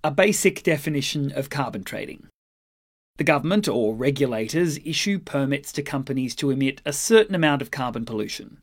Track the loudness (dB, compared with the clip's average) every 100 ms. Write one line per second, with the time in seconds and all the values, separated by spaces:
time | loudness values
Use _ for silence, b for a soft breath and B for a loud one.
0 | 0 4 4 4 2 2 0 0 0 -2
1 | -2 -2 -2 -2 -6 -4 -4 -6 -8 -10
2 | -10 -12 -18 _ _ _ _ _ _ _
3 | _ 0 2 4 4 0 2 2 0 2
4 | 0 2 0 0 -2 0 0 0 -4 -4
5 | -2 -2 -2 -2 0 -2 -4 -8 -4 -6
6 | -2 -2 -4 -2 -2 2 0 -2 -6 -4
7 | 4 6 6 2 2 2 -2 -4 -4 -4
8 | -4 -4 -4 -6 -14 -20